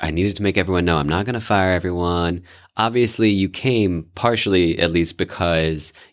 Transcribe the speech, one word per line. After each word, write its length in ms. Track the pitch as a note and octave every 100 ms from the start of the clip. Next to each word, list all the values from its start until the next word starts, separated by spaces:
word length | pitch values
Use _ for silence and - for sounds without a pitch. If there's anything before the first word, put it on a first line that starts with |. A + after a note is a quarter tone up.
"I 100 | D#2
needed 240 | D#2 G2 F#2+
to 80 |
make 140 | G2+ F#2+
everyone 260 | F2+ F2+
know 140 | F2 D#2+
I'm 100 | C#2+
not 180 | E2 G2+
gonna 140 | A#2+
fire 320 | A2+ G2+ F#2
everyone." 680 | F2+ F2+ F2 F2 F2 E2+ F2 F2+ - - -
Obviously, 540 | A2 A#2+ A#2 A#2 A2
you 180 | G2+ F#2+
came 600 | - C3 A#2+ G2+ E2+ D#2+ -
partially, 600 | A#2+ A2+ - F#2+ E2+ E2+
at 140 | E2+
least, 260 | E2+ E2 -
because 760 | F#2 - E2+ E2 D#2+ D#2 - - -